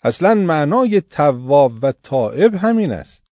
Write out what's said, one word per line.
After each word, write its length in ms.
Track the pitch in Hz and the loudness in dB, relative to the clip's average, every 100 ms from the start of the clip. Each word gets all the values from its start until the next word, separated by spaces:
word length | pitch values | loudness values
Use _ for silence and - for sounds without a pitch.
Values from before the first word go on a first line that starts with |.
اصلاً 320 | - 117 185 | -4 0 2
معنای 640 | 220 185 160 147 220 254 208 | 2 0 0 0 0 0 0
تواب 720 | - - 147 123 127 143 135 113 | -2 -2 0 0 0 2 2 0
و 100 | 135 127 | -4 -4
تائب 520 | - 135 107 117 214 | -6 -4 -4 2 0
همین 380 | 202 214 226 196 | 2 -2 0 -2
است. 320 | 92 67 - _ | -6 -10 -20 _